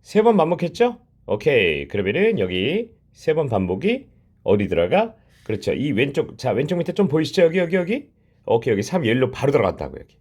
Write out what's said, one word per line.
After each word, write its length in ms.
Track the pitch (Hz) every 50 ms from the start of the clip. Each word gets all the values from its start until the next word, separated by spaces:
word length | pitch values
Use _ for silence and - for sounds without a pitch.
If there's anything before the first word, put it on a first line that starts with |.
세 200 | _ - - 208
번 160 | 220 233 220
반복했죠? 600 | 185 160 165 175 151 175 165 - - 233 247 240 - _ _ _ _ _
오케이. 640 | - 98 104 - 160 139 117 98 85 76 71 71
그러면은 500 | 71 - 101 95 95 113 165 202 226 214 135
여기 520 | 95 90 90 90 95 131 170 220 233 - - _ _ _ _
세 200 | _ - 160 156
번 140 | 160 151 131
반복이 580 | 113 98 95 90 92 98 - 208 240 269 - _ _ _ _ _ _ _ _
어디 240 | - 98 104 101
들어가? 480 | 82 90 82 85 90 139 196 226 226 - _ _ _ _ _ _
그렇죠. 280 | - 107 - - 104 78
이 180 | - 127 151
왼쪽, 460 | - 101 139 139 - 165 147 - -
자, 140 | - - 123
왼쪽 260 | 101 113 139 147 185
밑에 160 | 175 165 180 170
좀 140 | - 202
보이시죠? 360 | 143 131 160 160 - - 196 175
여기, 140 | 165 165 185
여기, 160 | 175 165 180
여기. 340 | 185 175 170 226 294 - _ _ _ _ _ _ _ _
오케이, 260 | - 110 117 - 131
여기 120 | 110 98 110
삼 220 | 127 175 185 147
열로 260 | 107 117 131 131 117
바로 200 | - - 131 143
들어갔다고, 460 | 143 139 101 92 82 - 73 65 67 67
여기. 180 | - _ _ _